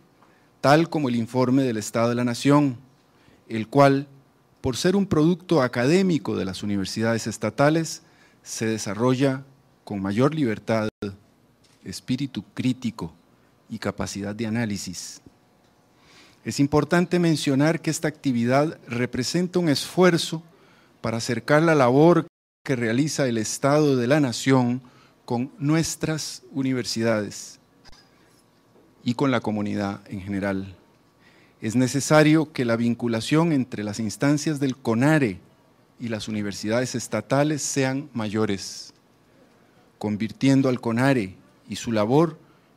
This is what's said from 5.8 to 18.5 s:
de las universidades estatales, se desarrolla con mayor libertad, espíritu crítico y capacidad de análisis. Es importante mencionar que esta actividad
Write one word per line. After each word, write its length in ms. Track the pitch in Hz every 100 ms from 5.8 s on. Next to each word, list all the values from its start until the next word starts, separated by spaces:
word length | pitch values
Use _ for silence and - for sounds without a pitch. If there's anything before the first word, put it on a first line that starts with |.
| 123 175 190 151 - 101
de 80 |
las 200 | 95 92
universidades 640 | 104 101 92 - 113 113 113
estatales, 760 | 107 110 - 143 160 160 - _ _ _ _
se 240 | - - 113
desarrolla 800 | 110 107 98 127 127 139 131 135 _ _ _
con 180 | - 101
mayor 320 | 95 101 135
libertad, 560 | 160 131 104 - 110 107 - 104 98 _ _ _ _ _ _
espíritu 600 | - 95 - 127 143 - - -
crítico 580 | 131 123 113 - 165 - _ _ _ _ _
y 80 | 113
capacidad 560 | 104 - 95 101 98
de 140 | 104 117
análisis. 760 | 113 113 101 - 90 - - - _ _ _ _ _ _ _ _ - - _
Es 160 | - 110
importante 600 | 143 151 143 175 180 175
mencionar 600 | 170 156 - 135 151 165
que 120 | -
esta 160 | 151 160
actividad 720 | 147 143 120 117